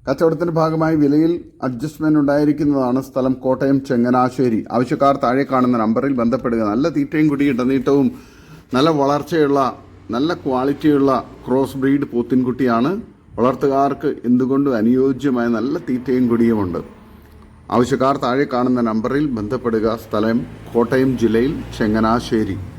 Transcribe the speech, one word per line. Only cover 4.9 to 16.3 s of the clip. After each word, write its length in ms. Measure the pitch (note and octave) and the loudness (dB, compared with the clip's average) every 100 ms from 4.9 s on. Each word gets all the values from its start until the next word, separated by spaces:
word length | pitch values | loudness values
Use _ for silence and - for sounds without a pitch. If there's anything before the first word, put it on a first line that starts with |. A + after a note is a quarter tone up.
| D3 C#3 C#3 | 2 2 2
താഴെ 220 | A#2+ C3 C3+ | 0 0 0
കാണുന്ന 260 | C3+ B2 B2 | 0 2 2
നമ്പറിൽ 300 | A2 A2+ C3+ C3 | 2 0 0 0
ബന്ധപ്പെടുക. 420 | A#2 B2 B2+ A#2 A2 | 0 0 -2 -2 0
നല്ല 180 | A2 D#3+ D3+ | 0 0 -2
തീറ്റയും 300 | C#3 D#3 D#3 | -2 0 0
കുടി 140 | C#3 C#3+ | 2 0
ഇടനീട്ടവും 540 | B2 B2+ C3+ C3 C#3+ B2+ - - - - - - B2 | 0 0 0 2 2 2 -2 -20 -20 -20 -20 -4 0
നല്ല 140 | D3+ D#3 | 2 2
വളർച്ചയുള്ള, 600 | C#3 D3 D3 E3+ D3 C#3 C3 - - - - A2+ | 2 0 -2 0 2 2 0 -4 -18 -20 -8 -4
നല്ല 180 | D3+ E3+ | -2 -2
ക്വാളിറ്റിയുള്ള 680 | D3 B2+ C3+ C#3+ D#3 C#3+ C#3 B2+ - - - | -4 -2 -2 0 2 4 4 0 -2 -16 -2
ക്രോസ് 340 | B2+ C3+ C3+ | 0 0 -2
ബ്രീഡ് 260 | C3 C#3+ C#3 | 0 0 0
പോത്തിൻകുട്ടിയാണ്. 800 | A#2+ A#2+ C3 B2+ B2 C3 A#2 C3 G3 - - - - | -4 0 0 0 0 0 0 0 -4 -8 -20 -18 0
വളർത്തുകാർക്ക് 680 | A#2+ B2+ C#3+ C3+ C#3 C3+ D3+ - A#2 | 0 2 0 2 0 0 -4 -4 0
എന്തുകൊണ്ടും 460 | B2 B2+ C3+ C#3+ A#2+ | 0 2 0 0 0
അനുയോജ്യമായ 680 | A2 B2+ C3+ C3 C#3 B2 A#2+ A#2 | 2 2 2 0 -2 0 0 -2
നല്ല 200 | A#2+ E3 - | -2 -4 -4
തീറ്റയും 400 | B2+ B2+ B2+ B2 | -6 -2 0 2